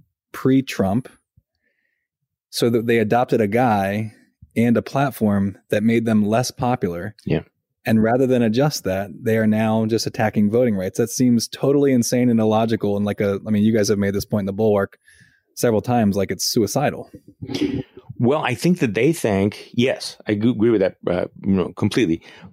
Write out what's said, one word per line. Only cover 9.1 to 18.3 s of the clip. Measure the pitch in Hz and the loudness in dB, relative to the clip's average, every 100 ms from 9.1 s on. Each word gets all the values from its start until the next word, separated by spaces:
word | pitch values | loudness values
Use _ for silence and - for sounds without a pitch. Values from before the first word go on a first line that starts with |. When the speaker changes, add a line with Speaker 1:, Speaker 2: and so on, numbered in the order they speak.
| - | -8
Speaker 1:
they | 110 110 | -2 0
are | 107 | 2
now | 107 110 113 110 | 0 0 0 0
just | 113 110 | -2 -4
attacking | - 107 110 104 | -2 -2 0 2
voting | 117 127 | 2 0
rights. | 98 92 - | 0 -4 -2
That | 113 | -4
seems | - 127 117 - | 0 2 2 -2
totally | - 139 143 139 | -4 0 2 4
insane | 127 113 123 123 | 2 0 0 2
and | 113 | 2
illogical. | 110 107 113 110 104 101 | 2 2 0 0 -2 -2
And | |
like | 104 98 | -2 -2
a, | 104 98 110 | -2 -2 -2
I | |
mean, | 104 | 2
you | 107 | 2
guys | 110 101 | 2 0
have | 101 | 0
made | 101 | 0
this | 101 | -2
point | - 107 | -4 -4
in | 98 | -4
the | |
Bulwark | 98 110 104 98 - _ _ _ _ _ | -2 2 2 0 -6 _ _ _ _ _
several | - 123 107 | -2 0 0
times, | 110 123 104 95 | 0 2 2 0
like | 95 | -2
it's | 95 | -4
suicidal. | - 123 101 139 139 - - - - _ - - - - - - - - | -2 0 0 0 -2 -4 -12 -20 -20 _ -10 -4 -4 -4 -8 -16 -20 -2
Speaker 2:
Well, | 120 | 0